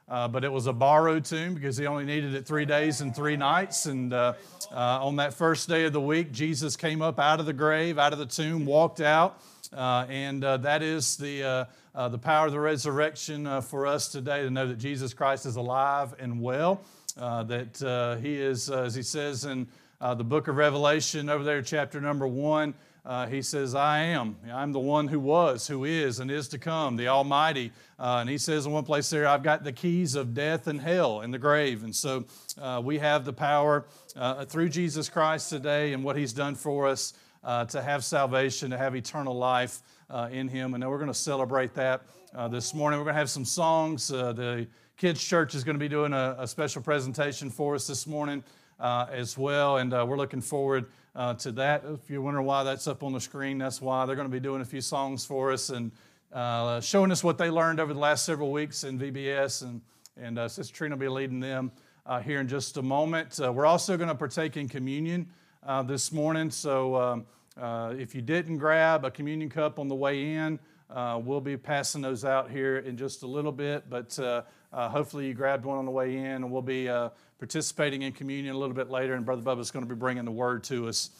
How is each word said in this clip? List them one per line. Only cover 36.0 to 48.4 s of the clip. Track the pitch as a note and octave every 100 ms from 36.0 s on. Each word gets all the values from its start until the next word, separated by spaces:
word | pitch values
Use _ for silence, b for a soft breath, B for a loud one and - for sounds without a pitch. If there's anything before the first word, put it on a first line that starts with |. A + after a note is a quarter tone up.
what | C3+
he's | C#3+ C#3
done | A#2 C#3+
for | C#3 D#3 C#3+ C#3
us, | C3+ - - b b
uh, | B2 A#2+
to | A#2 C#3+
have | C3 C#3+
salvation, | A#2+ D3+ C3+ C3 C3+ B2 C3+
to | B2+
have | C3+
eternal | B2+ A2 D3+ C3+
life, | B2 B2+ B2+ B2 - - b b
uh, | B2+ A#2+
in | C3 C3+
him. | C3 B2+
And | B2 C3
we're | C#3
gonna | D3
celebrate | - - C#3 B2+ C3+ B2+
that, | C#3+ C3 C3 - B B
uh, | B2 A#2
this | B2 A#2+
morning. | D3+ D3 D3
We're | D3+
gonna | D3+
have | D3
some | C#3+ B2
songs. | - D#3+ D#3+ D#3+ D3+ -
Uh, | C3 B2
the | A#2 A#2+ A#2+ A#2 b b b
kids' | F3+ D3+
church | - F3 D#3
is | C#3+
gonna | C3 D3
be | D3
doing | D3 D3
a, | C3+ C3 B2+
a | B2+
special | - D3+ C#3+
presentation | B2+ D3 C3 C3+ C#3+ C3+ C#3
for | A#2 D3
us | C#3+ -
this | C3 D#3
morning, | D3+ D3 C#3+